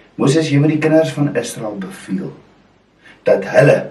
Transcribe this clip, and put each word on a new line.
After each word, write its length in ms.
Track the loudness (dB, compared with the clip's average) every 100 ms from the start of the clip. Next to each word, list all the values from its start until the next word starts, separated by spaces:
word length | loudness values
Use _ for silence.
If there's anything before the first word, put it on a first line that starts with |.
| _
"Moses, 360 | -4 0 2 2
jy 80 | 2
moet 100 | 2
die 100 | 0
kinders 320 | 2 2 2
van 260 | 0 -2 -2
Israel 400 | -6 -8 -10 -10
beveel 540 | -12 -14 -10 -8 -8 -14 _ _ _ _ _ _ _ -8
dat 220 | 0 0
hulle 460 | 0 4 4 4 -2